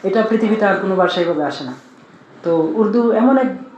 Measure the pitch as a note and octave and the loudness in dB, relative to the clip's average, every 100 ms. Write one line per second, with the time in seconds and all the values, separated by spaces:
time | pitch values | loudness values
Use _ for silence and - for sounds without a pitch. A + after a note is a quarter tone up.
0 | G3 A3 A3 A3 A3 G#3+ G3+ F#3+ G3 F#3 | 0 0 0 0 0 2 0 0 -2 0
1 | F3 F#3 E3+ D3+ C#3+ C#3+ C3 C3 - - | 0 0 -2 -2 -4 -6 -12 -12 -20 -20
2 | - - - - E3+ E3 D#3 F#3 G#3 A#3+ | -20 -20 -20 -10 -2 0 0 0 0 2
3 | A#3 A3 B3 C4 B3+ - - | 2 2 4 2 0 -6 -16